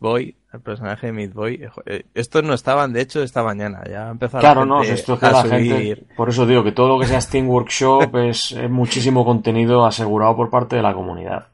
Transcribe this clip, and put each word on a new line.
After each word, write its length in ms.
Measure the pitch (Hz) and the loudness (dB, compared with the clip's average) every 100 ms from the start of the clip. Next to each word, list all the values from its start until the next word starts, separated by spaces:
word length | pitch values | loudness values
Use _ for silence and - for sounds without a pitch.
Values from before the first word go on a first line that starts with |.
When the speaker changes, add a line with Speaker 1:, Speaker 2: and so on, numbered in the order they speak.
Speaker 1:
Boy, 340 | 110 120 131 - _ | -4 -4 -4 -14 _
al 120 | 127 | -18
personaje 440 | 120 107 107 107 120 | -14 -10 -10 -8 -8
de 60 | |
Meat 200 | 110 101 | -8 -10
Boy. 360 | 101 110 127 - - - | -8 -8 -8 -14 -18 -12
Eh, 200 | 101 - | -12 -10
estos 280 | - 120 160 | -8 -2 -2
no 120 | 156 | 0
estaban, 380 | 131 - 139 139 | -2 0 0 0
de 100 | 117 | -4
hecho, 200 | 131 151 | -4 -4
esta 220 | 131 127 | -4 -4
mañana. 400 | 113 101 104 95 - | -4 -4 -8 -10 -12
Ya 200 | 98 110 | -12 -12
ha 20 | |
empezado 300 | 117 123 131 | -8 -6 4
Speaker 2:
Claro, 220 | 147 135 | 6 6
Speaker 1:
la 40 | 135 | 4
Speaker 2:
no, 80 | 143 | 2
Speaker 1:
gente 100 | 110 | 2
Speaker 2:
si 120 | 117 | -2
esto 140 | - | -2
es 60 | 120 | 0
que 60 | 117 | 4
Speaker 1:
a 40 | |
Speaker 2:
la 120 | 127 | 4
Speaker 1:
subir. 300 | 117 123 120 | 4 2 2
Speaker 2:
gente, 340 | 131 104 107 - - | 0 -2 -8 -10 -4
por 120 | 117 | -2
eso 140 | 117 | 2
digo 200 | 120 123 | 4 4
que 80 | 104 | 4
todo 160 | 107 127 | 2 2
lo 100 | 131 | 2
que 80 | 127 | 2
sea 140 | 127 | -2
Steam 280 | 120 135 131 | -2 -2 0
Workshop 680 | 123 120 - 131 135 135 123 | 0 -2 0 2 4 2 2
Speaker 1:
<laughs> 120 | 120 | 0
Speaker 2:
es, 220 | 117 - | -2 -6
es 180 | 113 120 | -6 -4
muchísimo 560 | 127 120 - 123 131 | -2 0 0 2 2
contenido 600 | 120 117 113 113 117 123 117 | 2 0 0 0 2 4 2
asegurado 480 | 107 110 107 110 | 0 -2 0 2
por 160 | 113 113 | 2 0
parte 240 | 123 120 | -2 -2
de 80 | 123 | 0
la 100 | 107 | 0
comunidad. 540 | 92 92 87 87 95 - | -2 -6 -10 -8 -10 -10